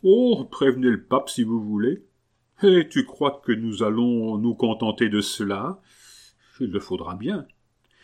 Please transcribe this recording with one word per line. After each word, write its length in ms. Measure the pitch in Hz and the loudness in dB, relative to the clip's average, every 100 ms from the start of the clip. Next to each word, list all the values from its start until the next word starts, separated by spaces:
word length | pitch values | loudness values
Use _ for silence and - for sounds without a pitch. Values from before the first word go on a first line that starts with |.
Oh, 460 | 185 226 247 180 - | 4 6 4 0 -4
prévenez 380 | - 135 127 127 | 0 2 4 2
le 140 | 107 | 2
pape 260 | - 131 - | 0 -2 -2
si 140 | - | -4
vous 180 | 113 113 | -2 -2
voulez. » « 420 | 107 104 120 190 - _ _ _ _ _ | -2 -2 -2 -4 -10 _ _ _ _ _
Et 260 | 202 180 156 | 4 6 4
tu 160 | - | -2
crois 380 | - - 143 139 | -4 -2 -2 -2
que 80 | - | -2
nous 300 | 110 113 104 | -2 -4 -2
allons 560 | 107 110 120 117 110 107 | -2 0 0 0 -2 -2
nous 160 | 117 | -2
contenter 560 | 110 113 107 110 107 113 | 0 -2 0 -4 0 0
de 100 | 104 | 0
cela ? » « 640 | 101 - 101 98 135 190 _ _ - - - _ _ - | -4 -6 -6 -4 -8 -12 _ _ -20 -20 -20 _ _ -10
Il 100 | 113 | -6
le 100 | 98 | -6
faudra 340 | - 92 90 | -6 -8 -8
bien. » « 320 | 92 135 196 - _ _ _ _ _ | -8 -6 -8 -10 _ _ _ _ _